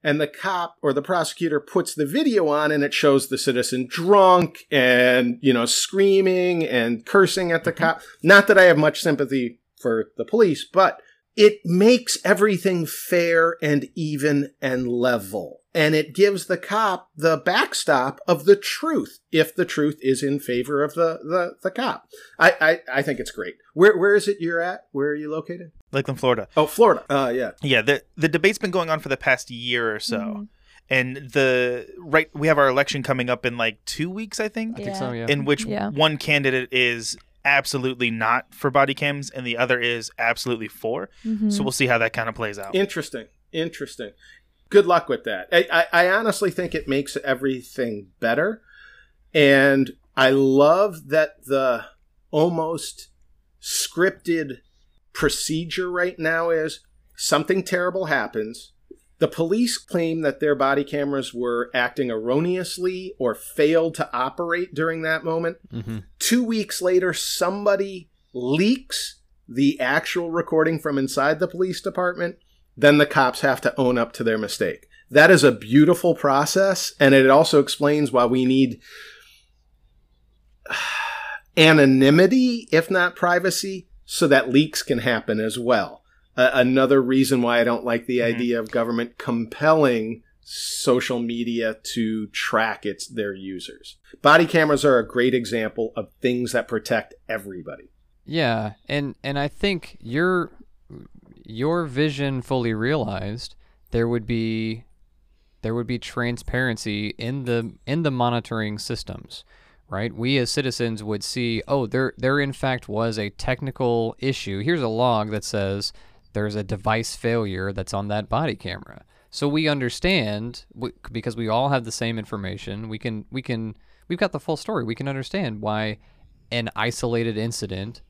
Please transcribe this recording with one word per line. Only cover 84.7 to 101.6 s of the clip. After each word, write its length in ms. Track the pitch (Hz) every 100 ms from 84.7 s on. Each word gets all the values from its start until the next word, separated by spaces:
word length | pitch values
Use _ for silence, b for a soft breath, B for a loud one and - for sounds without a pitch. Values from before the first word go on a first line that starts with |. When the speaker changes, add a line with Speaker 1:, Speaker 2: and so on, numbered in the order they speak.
| -
Speaker 1:
can 160 | - 123
happen 420 | 117 113 - 107
as 180 | 110 123
well. 440 | 120 117 87 - _ _ _ -
A-, 140 | 127
another 480 | 131 123 131 131 135
reason 400 | 123 131 131 131
why 180 | 120 120
I 40 |
don't 200 | 117 117
like 220 | 123 117 120
the 120 | 123
Speaker 2:
Mm-hmm. 160 | 117 117
Speaker 1:
idea 240 | 120 117
of 100 | 110
government 480 | 120 117 117 120 _
compelling 1040 | - 117 113 - 151 160 139 120 110 113 _ _
social 760 | - - - - - 123 - 120
media 560 | 117 117 120 117 113 110 -
to 320 | 120 110 110 104
track 560 | - - 110 110 101 107
its, 200 | 95 -
their 280 | 117 101
users. 600 | 95 95 92 - - - - B B
Body 240 | 156 160 165
cameras 380 | 170 156 143
are 140 | 147 127
a 80 | 110
great 280 | 123 123
example 580 | 123 113 117 110 - 113 -
of 160 | 98 _
things 320 | 127 123 120
that 140 | 120 113
protect 460 | 113 - 113 - - -
everybody. 640 | 110 98 92 80 76 - _ _ _
Speaker 4:
Yeah, 500 | - 160 135 113 107 104 -
and, 260 | 143 143 -
and 160 | 139 139
I 100 | 143
think 480 | - 202 180 - -
your, 500 | 113 135 180 185 165 - - _ _ - - - _ -
your 400 | - 110